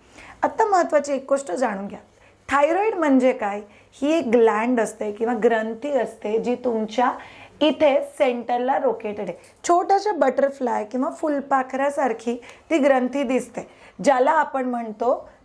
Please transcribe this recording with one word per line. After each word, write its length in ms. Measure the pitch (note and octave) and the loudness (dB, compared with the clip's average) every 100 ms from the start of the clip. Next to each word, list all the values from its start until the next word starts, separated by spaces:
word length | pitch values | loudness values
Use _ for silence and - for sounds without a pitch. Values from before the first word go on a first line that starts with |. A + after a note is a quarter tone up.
| _ - - - | _ -20 -20 -4
आत्ता 240 | C#4+ C#4+ A4 | -4 0 2
महत्त्वाची 420 | F#4 E4 D4 C#4+ | 2 2 0 0
एक 140 | C4+ C4+ | -4 -2
गोष्ट 240 | C#4 C#4 | -2 -2
जाणून 340 | E4 B3 G3 G3 | -4 -4 -4 -10
घ्या, 140 | - - _ _ _ - | -14 -20 _ _ _ -2
थायरॉइड 460 | C4+ D4 F4+ G#4+ | 2 2 2 0
म्हणजे 380 | G4 D#4 C4 B3+ | 0 4 4 4
काय? 280 | B3+ G#3 G#3 G#3 - _ - | 2 -4 -6 -12 -20 _ -6
ही 160 | C#4 | 0
एक 160 | E4 A#3+ | 0 2
ग्लँड 480 | A#3+ A3+ G#3 A#3 B3 | 4 4 2 0 0
असते 320 | G#3+ - G#3+ | -2 -4 -8
किंवा 220 | G#3 A#3 A3+ | -4 -4 0
ग्रंथी 480 | - A3+ A3 A3 C#4+ C#4 | 2 2 -2 -6 -4 -2
असते 400 | G#3+ - G#3 A3 | -2 -6 -4 -2
जी 160 | F#3+ B3 | -2 -4
तुमच्या 480 | B3+ A3 G#3+ - B3 - - - - - | -2 -4 -2 0 0 -2 -12 -20 -20 0
इथे 320 | D4+ C#4+ D4+ C#4 C#4+ - | 0 2 2 2 -2 0
सेंटरला 600 | C4+ A#3+ A#3+ B3 B3+ C#4+ | 0 0 -4 -2 0 0
लोकेटेड 500 | C4+ A3+ G#3+ G#3 F#3 | 0 -2 -6 -8 -10
आहे. 80 | E3+ - _ | -10 -18 _
छोट्याशा 480 | - F4 F#4 G4 G#4+ | 0 2 4 2 2
बटरफ्लाय 720 | F4 C4+ B3+ C#4 C#4 B3 G#3+ | 2 2 2 0 -2 -4 -4
किंवा 260 | G#3+ B3+ D4 - | -4 -4 -4 -4
फुलपाखरासारखी 1160 | D#4 C#4+ C#4 C4+ C4 C4 C#4 C#4+ C4+ A3+ A#3+ A#3+ - - _ | -4 -2 0 -2 0 -2 -2 0 -2 -2 -6 -8 -10 -20 _
ती 80 | D#4+ | 2
ग्रंथी 440 | C#4 C4 B3 C4+ | 4 4 2 -2
दिसते, 440 | B3+ B3+ - - - - - - | -2 -2 -2 -10 -16 -20 -20 -2
ज्याला 260 | C4 B3+ C4+ | 2 4 4
आपण 380 | D#4+ D4 C4 B3+ | 4 0 -2 -4
म्हणतो 460 | A#3+ A3+ G#3+ A#3 D4+ - - | -6 -8 -4 0 0 -4 -20